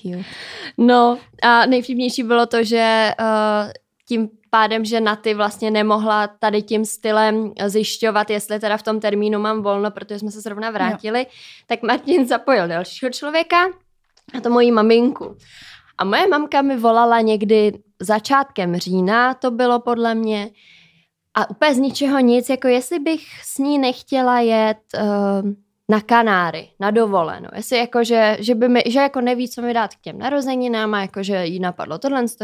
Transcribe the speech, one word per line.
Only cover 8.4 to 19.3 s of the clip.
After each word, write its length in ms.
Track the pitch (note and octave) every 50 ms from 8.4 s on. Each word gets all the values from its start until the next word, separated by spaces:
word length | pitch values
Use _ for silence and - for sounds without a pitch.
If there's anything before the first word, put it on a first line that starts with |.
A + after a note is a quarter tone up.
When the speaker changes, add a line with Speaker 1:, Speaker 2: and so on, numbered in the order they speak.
| G#3 - G#3+ G#3+
Speaker 2:
teda 160 | A3 G#3 G#3
v 60 | G#3+
tom 180 | - A3 A3 A3
termínu 380 | A3 G#3 G3+ G#3 G#3 G#3+ G#3+ G#3
mám 240 | G#3 G#3+ A3 A3
volno, 280 | G3+ G3+ G3+ G3+ G3+ G#3
protože 280 | G3+ G3 G3+ - G#3 G3+
jsme 120 | G#3+ G#3+
se 100 | G3+ G#3+
zrovna 300 | G3+ A3 G#3 G#3 A3 A3+
vrátili, 480 | A3 G3+ F#3 F#3 G#3+ - - G#3+ A3 B3
Speaker 1:
Jo. 60 | B3+ - - - - - - - _
Speaker 2:
tak 160 | - A#3+ A3+
Martin 440 | A#3+ A3 B3 B3 - C#4 E4+ E4+ C4
zapojil 420 | A#3+ B3+ A3+ - C#4 C4 G#3+ E3+ E3+
dalšího 420 | E3 E3+ F3+ - - - C4 B3+
člověka, 460 | B3+ - C#4+ D4 D4+ D#4+ E4+ E4 E4+ F4 F4+ F#4 F4+ - _ _ _ _ _ _ _ _ _ _ -
a 60 | B3+
to 100 | G#3+ A#3
moji 200 | A#3+ A#3+ A#3+ A#3+
maminku. 640 | A#3 A3 G#3+ A3+ A3+ A#3 A#3+ B3+ - - - G3 G3+ - _ - - - - - - - _ _ _ -
A 60 | F#3
moje 220 | G3 G#3 C#4+ F#4
mamka 360 | G4 D#4+ D4 D4+ D4 - C#4
mi 140 | C#4 C#4 C4+
volala 440 | A#3+ A3+ A#3 A3+ A#3 A#3+ A#3 A#3 A#3
někdy 520 | A3+ A3 A3 G#3 G#3+ G3+ A3 G#3+ G#3 G#3 G3+ - _ _ _ -
začátkem 760 | F#3 F3+ G#3+ G#3+ G#3+ - C#4 C#4 C4+ C4+ - - F#3 F3 F3
října, 580 | F3+ - F3+ F#3 F#3 F#3 F#3+ G#3+ A#3 B3 B3+